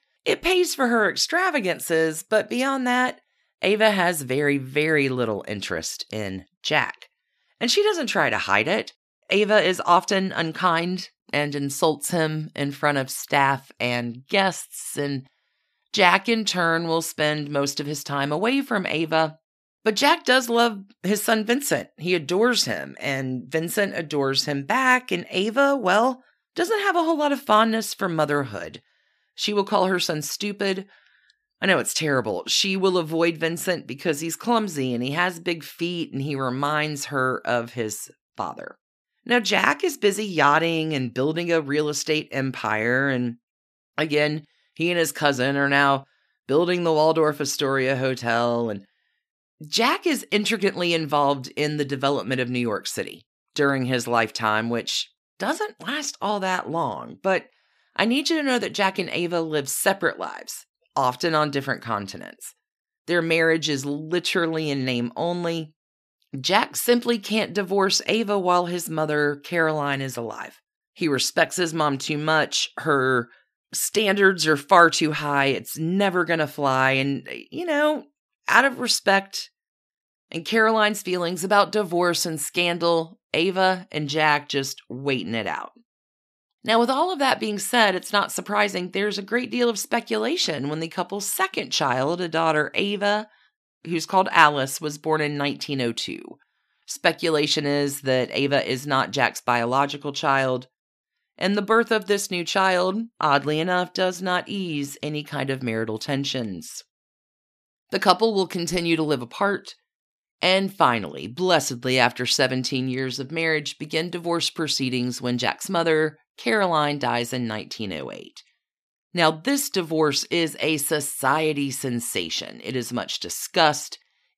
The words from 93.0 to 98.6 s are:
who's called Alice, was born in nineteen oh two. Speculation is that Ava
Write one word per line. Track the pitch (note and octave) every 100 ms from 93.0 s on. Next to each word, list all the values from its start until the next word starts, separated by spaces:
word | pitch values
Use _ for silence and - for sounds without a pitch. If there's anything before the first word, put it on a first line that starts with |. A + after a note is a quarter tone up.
| G3+ G#3 A3 _ _ _ _ _
who's | E3 E3+ D#3
called | F#3+ F#3+
Alice, | E3+ D3+ D3 C3+ -
was | D3+ D3
born | D#3+ D#3
in | D3 D3
nineteen | C#3+ - - C#3
oh | A#2+
two. | A#2 - C2+ - - _ _ _ _ -
Speculation | - F3+ D#3+ E3 D3+ D3+ - C#3+
is | C#3+ C#3+ C3+
that | C3+ C3 B2
Ava | - C#3 C#3